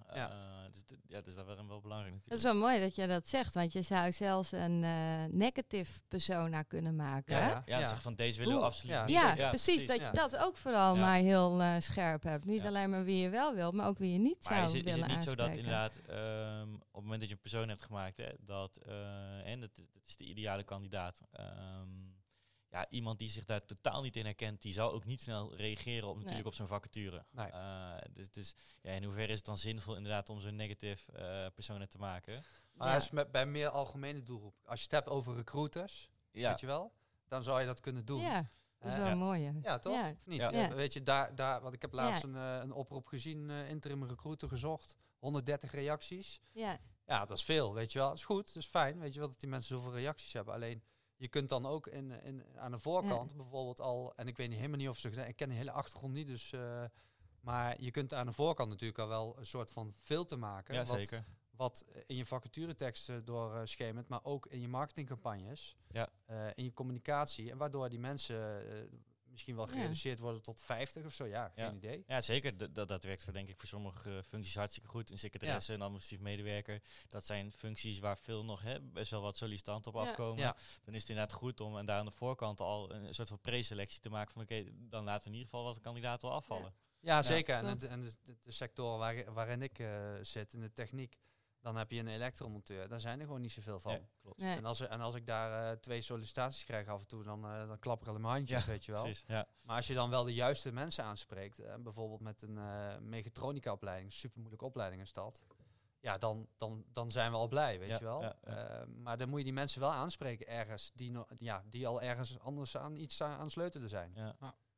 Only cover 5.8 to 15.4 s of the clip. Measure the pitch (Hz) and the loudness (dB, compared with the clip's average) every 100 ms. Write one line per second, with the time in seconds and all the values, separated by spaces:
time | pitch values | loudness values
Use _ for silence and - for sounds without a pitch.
5.8 | 170 - - 185 175 175 165 156 151 165 | -2 -6 -4 2 4 4 4 2 0 0
6.8 | 160 156 143 135 - - 226 - - 123 | 2 2 2 0 4 6 6 4 2 4
7.8 | 123 110 120 110 117 110 208 277 156 - | 4 2 -2 2 4 4 6 6 6 4
8.8 | - 143 110 339 262 156 135 254 - 339 | 2 4 8 10 10 8 6 6 8 6
9.8 | 254 240 131 320 277 254 359 - 262 214 | 6 4 4 6 6 6 2 2 4 8
10.8 | 190 185 185 185 185 190 180 180 175 170 | 10 10 10 10 10 10 10 8 6 6
11.8 | - 202 170 156 165 151 180 214 202 202 | 4 2 4 4 2 0 2 2 2 4
12.8 | 196 190 185 185 180 226 294 208 175 202 | 4 4 4 6 6 4 4 4 4 4
13.8 | 202 196 185 175 254 359 - 196 165 170 | 2 4 4 8 6 6 4 6 6 4
14.8 | 175 165 165 170 165 123 | 4 4 4 4 2 4